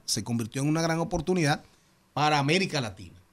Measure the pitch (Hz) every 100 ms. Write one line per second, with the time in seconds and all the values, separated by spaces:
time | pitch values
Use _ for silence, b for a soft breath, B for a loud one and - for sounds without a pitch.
0 | - - 98 117 110 131 143 156 165 165
1 | 165 175 156 185 147 160 - _ _ _
2 | _ - 151 151 139 180 185 147 117 92
3 | 90 - -